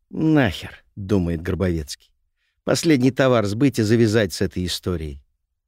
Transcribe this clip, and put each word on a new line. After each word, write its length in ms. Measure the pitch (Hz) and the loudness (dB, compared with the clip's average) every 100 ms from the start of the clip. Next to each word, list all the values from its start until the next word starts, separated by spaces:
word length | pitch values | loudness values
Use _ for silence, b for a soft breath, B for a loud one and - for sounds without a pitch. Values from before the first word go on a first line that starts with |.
| _ | _
"Нахер", 720 | - 160 151 117 - - - _ - | -4 2 4 2 -2 -12 -20 _ -14
думает 460 | 95 104 87 82 | -2 0 0 -4
Горбовецкий. 720 | 90 87 92 82 73 - _ _ _ _ _ _ | -4 -2 -2 -2 -6 -14 _ _ _ _ _ _
"Последний 480 | - 131 170 143 127 | -4 -2 2 4 2
товар 340 | 127 135 120 101 | 2 2 2 0
сбыть 320 | 104 139 117 | 0 0 2
и 60 | |
завязать 500 | 104 117 117 110 101 | 2 4 4 2 0
с 80 | - | -2
этой 240 | 95 - 90 | -4 -4 -6
историей". 560 | - - 87 78 69 _ _ _ _ | -6 -6 -6 -8 -14 _ _ _ _